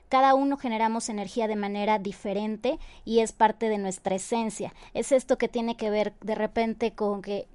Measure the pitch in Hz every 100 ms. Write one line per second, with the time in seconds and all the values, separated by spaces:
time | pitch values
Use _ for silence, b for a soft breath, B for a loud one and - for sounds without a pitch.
0 | _ 262 269 269 277 277 254 220 226 226
1 | - 208 190 240 220 214 202 208 208 214
2 | 196 - 214 196 214 214 247 320 B B
3 | - 226 220 - 220 208 226 214 196 185
4 | 190 190 - 233 220 - - B B -
5 | - 269 - 247 240 240 226 233 214 208
6 | 208 - 202 214 214 240 226 220 226 220
7 | 208 202 190 202 -